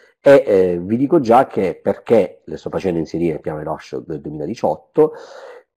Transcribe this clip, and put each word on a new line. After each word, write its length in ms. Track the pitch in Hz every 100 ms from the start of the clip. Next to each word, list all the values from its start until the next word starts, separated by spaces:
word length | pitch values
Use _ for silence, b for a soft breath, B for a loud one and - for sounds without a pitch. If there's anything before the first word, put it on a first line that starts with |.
| B B
e, 220 | - 139 -
eh, 340 | 95 92 87
vi 180 | 90 117
dico 220 | 139 170
già 280 | 113 120 135
che 260 | 113 92
perché 680 | - 104 - - 113 90 - -
le 120 | 76
sto 120 | -
facendo 300 | - 95 85
inserire 340 | 78 - 85
nel 80 | 76
piano 160 | 82 76
di 60 |
rilascio 400 | 76 78 - - -
del 160 | 76
duemiladiciotto, 920 | 73 76 73 - 87 - _ - 156 B B B B B B